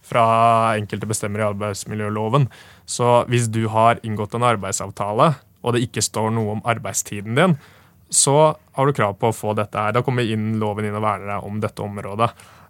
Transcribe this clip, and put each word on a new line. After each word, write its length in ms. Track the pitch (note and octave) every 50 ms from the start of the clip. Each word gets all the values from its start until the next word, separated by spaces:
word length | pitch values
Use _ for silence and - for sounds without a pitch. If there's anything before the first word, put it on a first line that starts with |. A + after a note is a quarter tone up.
fra 720 | _ - - B2 A2+ A2+ A2+ A2+ A#2 A#2 A2+ A2+ A2+ A2+ A2
enkelte 300 | G#2+ G#2+ - A2 G2 G#2+ G#2+
bestemmer 320 | G#2+ - - G#2 G#2 G#2+
i 60 | A2 G#2 G2+
arbeidsmiljøloven. 920 | G2+ G#2 G#2+ G#2 - - - G#2+ G#2+ G#2+ G#2 G#2+ G#2+ A2 A2 A#2+ D3 C3+ A2 - - - - - - _
Så 400 | - - - B2 A#2+ A#2+ A#2+ - -
hvis 200 | A#2+ B2 A#2 A2+
du 160 | A2 A2+ A2+ G#2
har 260 | G#2+ A2 A2+ A#2 A#2 - -
inngått 300 | A2 G#2+ G2+ G#2 G2+ -
en 80 | A#2
arbeidsavtale, 920 | B2 B2 A2+ G2 G2 F#2+ G2 - F#2+ G2 - - G#2 G2+ G#2 A#2+ D3+ E3 C#3 - _ _ _ _ -
og 80 | A#2+
det 100 | A#2+ B2 A#2+ A2+
ikke 140 | - A2+
står 280 | - - - A2 A2 A2
noe 200 | A2+ A2+ A2 G#2
om 80 | G#2 G#2+
arbeidstiden 720 | - A#2+ A#2 A2+ A2 G2 F#2 - - - G#2+ G#2 G2 A2 A#2+
din, 220 | C#3 F3 F#3 D3+ - - - _ _ _ _ _ _ _ -
så 440 | - - - C#3 C#3 D3 D#3 D#3 D3+ - _ _ -
har 120 | C3+ C3+
du 60 | C#3+
krav 240 | C#3 - G#2+ G2+ G2+ -
på 100 | B2+ A2+
å 40 | G#2+
få 200 | - - G#2 G#2+
dette 180 | G#2+ G#2 - - G#2+
her. 140 | G#2+ G#2+
Da 100 | A2 B2
kommer 180 | B2 C#3+ B2 B2 A#2+ G#2+
inn 280 | A2 A2 G#2+ A2 A2 G#2+
loven 240 | G#2+ G#2+ G2+ G#2+ G#2+
inn 100 | G#2 G#2
og 80 | G#2
verner 240 | A2 G#2+ G2+ F#2 G2 G2+
deg 160 | G#2 G2 -
om 160 | G2+ G#2 G#2+
dette 200 | G#2+ G#2 - -
området. 500 | G#2 G#2 G2+ G2+ G2 G2 G2+ G#2+ A#2 A#2 - - - - - - -